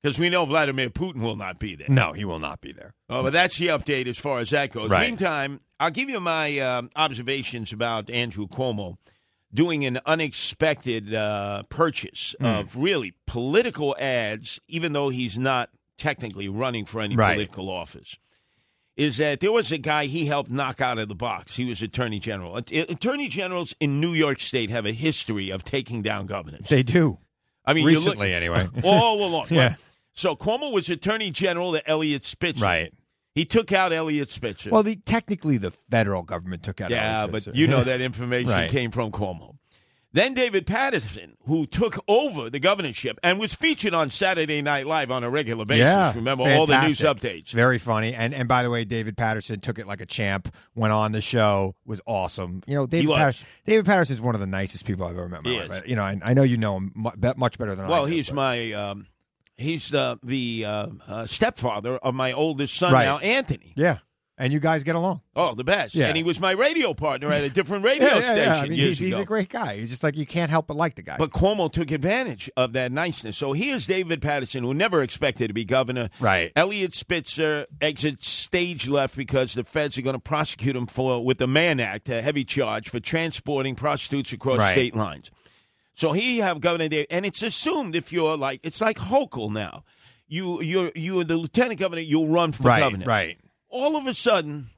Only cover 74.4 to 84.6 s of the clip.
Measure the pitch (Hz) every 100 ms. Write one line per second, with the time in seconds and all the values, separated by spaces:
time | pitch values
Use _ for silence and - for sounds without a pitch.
74.4 | 127 135 120 139 214 180 131 - 147 -
75.4 | 117 104 104 131 127 127 110 - 120 95
76.4 | 85 - 180 208 185 - - 175 - -
77.4 | 156 151 - 147 151 147 151 139 - -
78.4 | - 180 175 160 117 143 135 - 127 135
79.4 | 127 120 117 160 147 - 131 131 - 151
80.4 | 151 - 120 127 120 - 131 123 120 131
81.4 | 127 139 170 139 110 104 - 117 117 147
82.4 | 127 - 117 107 107 123 - 165 165 -
83.4 | - 143 135 120 151 143 - 139 127 110
84.4 | 139 123